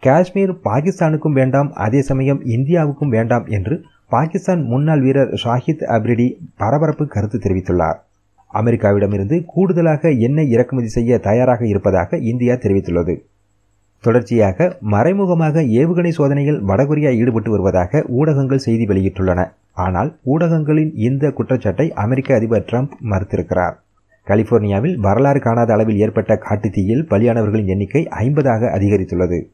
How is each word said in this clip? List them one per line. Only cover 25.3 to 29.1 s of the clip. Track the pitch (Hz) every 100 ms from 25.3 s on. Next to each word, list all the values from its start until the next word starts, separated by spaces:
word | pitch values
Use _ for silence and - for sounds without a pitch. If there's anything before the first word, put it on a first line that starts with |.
| 139
காணாத | 120 117 117
அளவில் | 107 110 104
ஏற்பட்ட | 107 113 107 107
காட்டுத்தீயில் | - 104 104 101 95 120 165
பலியானவர்களின் | 101 117 117 107 110 101
எண்ணிக்கை | 95 101 139 165 -
ஐம்பதாக | 117 147 135 113 117
அதிகரித்துள்ளது. | 101 101 101 90